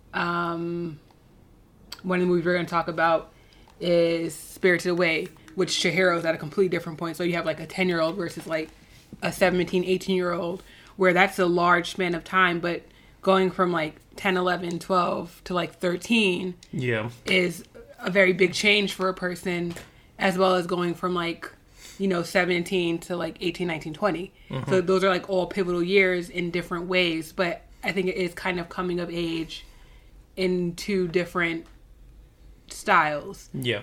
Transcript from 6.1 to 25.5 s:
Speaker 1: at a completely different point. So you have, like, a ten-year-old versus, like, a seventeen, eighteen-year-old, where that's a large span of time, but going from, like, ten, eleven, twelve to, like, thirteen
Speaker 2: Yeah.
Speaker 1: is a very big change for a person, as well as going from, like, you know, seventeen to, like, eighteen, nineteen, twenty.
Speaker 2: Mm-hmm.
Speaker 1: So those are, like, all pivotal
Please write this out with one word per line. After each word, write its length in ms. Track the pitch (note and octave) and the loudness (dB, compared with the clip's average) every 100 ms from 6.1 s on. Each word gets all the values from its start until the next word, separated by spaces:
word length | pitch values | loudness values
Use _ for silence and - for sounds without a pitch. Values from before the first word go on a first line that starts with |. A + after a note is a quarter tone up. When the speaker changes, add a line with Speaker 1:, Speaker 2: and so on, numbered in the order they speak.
| E3+ E3 | 2 0
Speaker 1:
at 80 | |
a 40 | D#3+ | -2
completely 300 | D3+ G#3 F#3 | -2 0 2
different 300 | E3+ E3+ D#3 | 0 -6 -8
point. 180 | E3+ D#3 | -6 -2
So 80 | |
you 80 | F3 | -2
have, 140 | F3 D#3+ | 0 -2
like, 140 | C#3+ | -4
a 60 | E3+ | -6
ten-year-old 480 | - F3+ E3+ D#3+ | -2 0 2 0
versus, 320 | G3 E3+ E3 D3+ | 0 -6 -8 -6
like, 220 | D#3+ D#3 - - - - - | -4 -4 -12 -20 -20 -20 -6
a 100 | F3 | -4
seventeen, 520 | D#3+ F#3 F3+ F3 F#3 | 2 2 4 2 0
eighteen-year-old, 800 | F3+ F#3 F#3+ F#3 F3+ F3 E3+ F#3 - - - - | 0 0 0 0 0 -2 -4 -6 -12 -20 -12 0
where 180 | F#3 | 4
that's 240 | F3 G3 G3 | 4 4 4
a 80 | F3+ | 2
large 440 | F3 F3 F3 E3+ | 4 4 4 2
span 240 | - F3+ | -4 -2
of 100 | E3+ | -2
time, 360 | - F#3+ F3+ E3+ | 0 4 4 4
but 220 | F3 E3+ - - - - | -2 -4 -8 -20 -20 -4
going 280 | - F#3+ F#3 | 2 4 4
from, 220 | F3+ F#3 | 2 2
like, 240 | E3+ D#3 - - - | 2 -2 -8 -20 -6
ten, 200 | G3+ F#3 | 0 2
eleven, 420 | F3+ F3 F3 E3+ | 2 0 -2 -6
twelve 640 | - F#3 F3 - E3+ - | 0 0 2 -2 -6 -12
to, 100 | - | -6
like, 240 | F3+ D#3+ - | -4 -4 -2
thirteen 760 | F3+ F3 - A#3 G3+ F3 F#3 F3 - | -2 -2 2 4 4 2 -4 -8 -8
Speaker 2:
Yeah. 360 | F3 B2 A2 A#2+ - | -4 0 0 -2 -6
Speaker 1:
is 400 | - F#3+ F3 E3+ - - - - | -2 2 0 -2 -14 -20 -20 -10
a 120 | - | -2
very 240 | F#3+ F#3 | 4 4
big 180 | F3+ F#3 | 6 2
change 400 | - G#3+ G#3 G3 | 2 2 2 2
for 160 | - F#3 | -2 -2
a 60 | |
person, 600 | F#3 F3+ F3 F#3+ F3 F3 E3+ - - - - | -2 -4 -6 -4 -2 -4 -6 -14 -20 -18 -2
as 180 | F#3+ F3+ | 0 4
well 200 | F#3 F#3 | 4 4
as 100 | F3 | 0
going 260 | F3+ F3 | -2 -2
from, 220 | E3 F#3 | -2 -2
like, 360 | F3+ E3+ E3 - - - - - - | -2 -2 -6 -12 -18 -20 -20 -18 -4
you 80 | G3 | 0
know, 160 | F3 | 0
seventeen 760 | E3+ G3 F3+ F3 F3 F#3+ E3+ E3+ | 0 2 2 2 0 0 0 -2
to, 180 | - F3 | -4 -6
like, 220 | E3 D#3+ | -6 -4
eighteen, 280 | F3+ E3+ F3 | -4 -4 -4
nineteen, 260 | D#3 D#3 | -4 -8
twenty. 400 | - G#3 E3 F#3+ - - | -4 -2 -2 -6 -14 -10
Speaker 2:
Mm-hmm. 200 | C3+ B2 | -8 0
Speaker 1:
So 120 | F#3 | 2
those 220 | F3 F#3+ | 4 2
are, 40 | G3 | 4
like, 220 | F3+ - | 0 0
all 160 | F#3+ | -2
pivotal 360 | F3 | -2